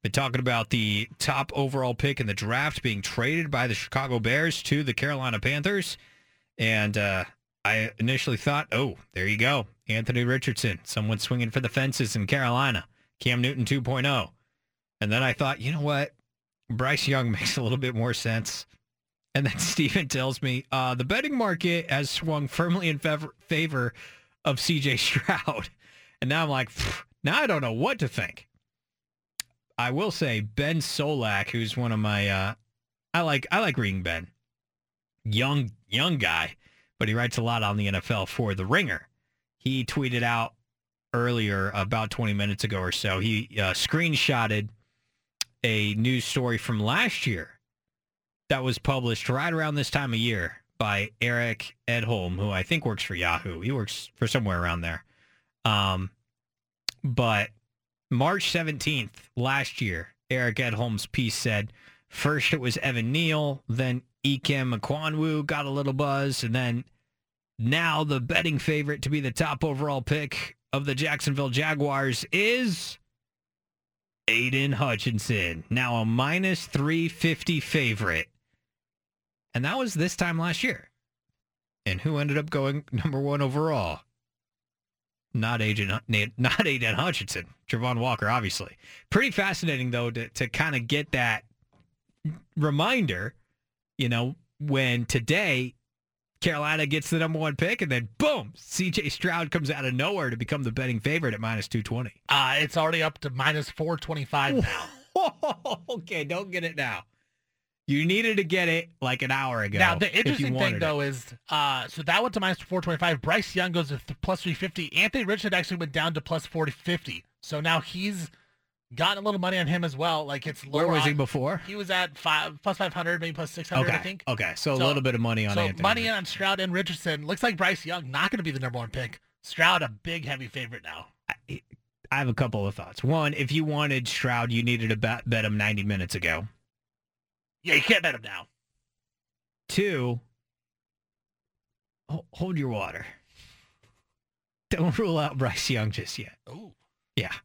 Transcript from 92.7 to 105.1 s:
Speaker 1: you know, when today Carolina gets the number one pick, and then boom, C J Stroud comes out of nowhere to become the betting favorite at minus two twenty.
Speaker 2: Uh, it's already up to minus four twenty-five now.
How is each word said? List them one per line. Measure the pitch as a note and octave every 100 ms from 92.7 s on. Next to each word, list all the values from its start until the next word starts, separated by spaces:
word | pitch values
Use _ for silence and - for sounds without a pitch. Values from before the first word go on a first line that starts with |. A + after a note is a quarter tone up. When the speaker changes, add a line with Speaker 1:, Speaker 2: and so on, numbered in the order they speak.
| C#3+ F#3+ B3+ F#3 F2+ G#2+ - _ _ _ _ _ -
Speaker 1:
you | B2
know, | A#2 B2 D#3 _ _
when | D3 C3+ B2+ A#2+ A#2
today | C3 A2+ E3+ G3 B2+ B2+ _ _ _ _ _ _ _
Carolina | F3 D3+ D3 D#3 D3
gets | D3+ -
the | E3
number | D#3+ D#3+
one | D#3
pick, | C#3+ E3+ A#3+
and | E3
then | B2 A2+ -
boom, | D4+ C4+ G#2+ -
C | - - F#3
J | G#3 D3
Stroud | - F3+ E3+ D#3+
comes | F3 C#3+
out | C#3+
of | C3
nowhere | B2+ D#3+ G3 C3+
to | A2+
become | A#2 D3
the | B2
betting | A#2 B2+ A2+
favorite | B2+ D#3+ C#3+
at | G#2+
minus | A2+ A2 -
two | A#2
twenty. | G#2+ A#2 A#2+ - -
Speaker 2:
Uh, | C#3 C3 C#3+
it's | D3+ E3+
already | D#3+ E3
up | D#3 -
to | C#3+
minus | B2+ C3+ D3+ C#3+
four | - D#3+ E3
twenty-five | - D#3 C3+ D3 C#3 C4+
now. | - - - - -